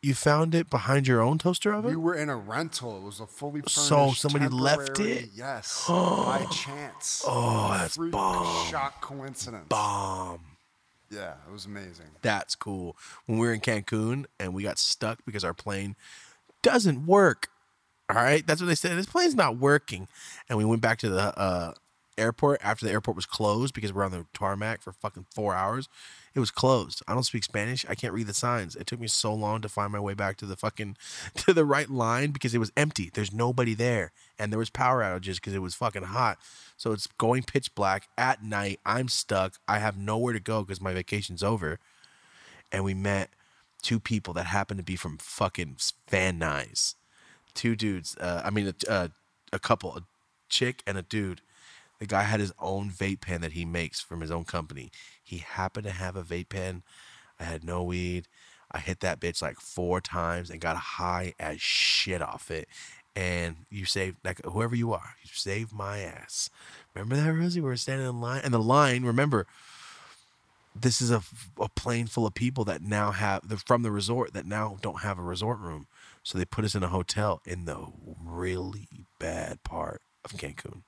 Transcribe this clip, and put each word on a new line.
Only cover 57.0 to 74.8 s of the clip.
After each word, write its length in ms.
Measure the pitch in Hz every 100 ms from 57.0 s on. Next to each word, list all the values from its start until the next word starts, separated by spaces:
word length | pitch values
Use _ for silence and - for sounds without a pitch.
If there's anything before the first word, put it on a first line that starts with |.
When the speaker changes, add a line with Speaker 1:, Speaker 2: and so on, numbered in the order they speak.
| - - - _
Speaker 1:
I 40 | 85
had 180 | 82
no 200 | 82 90
weed. 440 | 87 90 90 90 87 _ - - _
I 80 | -
hit 200 | 78 92
that 200 | 95 80
bitch, 200 | 87 82
like, 180 | 76 -
four 400 | - - 87 90
times 480 | - 90 85 87 87
and 100 | 87
got 160 | 82 85
high 580 | - - 90 90 90 -
as 220 | 78 76
shit 600 | - - - - - 90
off 280 | 80 - -
it. 160 | 85 80 - - - _ -
And 420 | 90 90 85 82 -
you 160 | 104 92
saved, 320 | 98 92 87
like, 200 | 95 90
whoever 320 | - 92 117 120
you 160 | 117
are, 240 | 95 - -
you 80 | -
saved 380 | - 101 101 110
my 280 | 104 98 104
ass. 500 | 90 85 - - - - - - -
Remember 220 | - 104 135
that, 160 | 156
Rosie? 300 | 160 175 175
We 80 | 143
were 80 | 123
standing 300 | - 135 131
in 120 | 120
line. 220 | 117 131
And 100 | 139
the 60 | 117
line, 440 | 110 139 143 123
remember, 420 | 127 117 147 123 - - - - - - - - _ _ _ _ _ -
this 260 | 127 117
is 100 | 123
a, 100 | 117 - - - -
a 100 | 104
plane 380 | - - 117 113
full 180 | - 110
of 80 |
people 320 | - 123 131 104
that 160 | 80
now 300 | 92 104 104
have, 360 | 98 104 98 92
they're 100 | 104
from 240 | - 120
the 80 | 117
resort 420 | 104 98 120 120
that 120 | 101 90
now 320 | 104 107 98